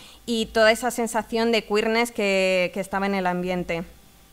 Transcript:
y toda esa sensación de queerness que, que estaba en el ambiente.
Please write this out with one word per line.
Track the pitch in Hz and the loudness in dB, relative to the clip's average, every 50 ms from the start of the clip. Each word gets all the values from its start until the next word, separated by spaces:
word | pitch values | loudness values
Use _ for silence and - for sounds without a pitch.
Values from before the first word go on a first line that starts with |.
| - - - - - | -20 -20 -20 -14 -6
y | 240 233 226 220 | -4 -2 -2 -2
toda | - - 233 220 220 | 0 2 4 6 6
esa | 233 226 254 240 | 4 4 0 -4
sensación | - - 233 220 - 226 208 - 233 226 226 233 | -2 -2 -4 -2 -2 -4 -4 -2 -2 0 0 2
de | 233 214 214 | 2 0 0
queerness | - 208 214 220 220 220 226 240 233 | 0 0 0 2 2 2 0 0 0
que, | 233 - 208 196 196 190 190 185 185 185 180 170 | -2 -2 0 2 2 2 2 2 2 2 0 0
que | 175 202 | -2 -6
estaba | 185 - - 190 196 | -8 -4 -4 -2 -2
en | 196 202 | 0 -2
el | 196 185 | 0 0
ambiente. | 180 180 180 180 185 180 180 175 - 170 165 170 - - - - - - - - - | -2 -2 -2 -2 -2 -2 -4 -4 -4 -4 -6 -6 -10 -14 -20 -20 -20 -20 -20 -20 -20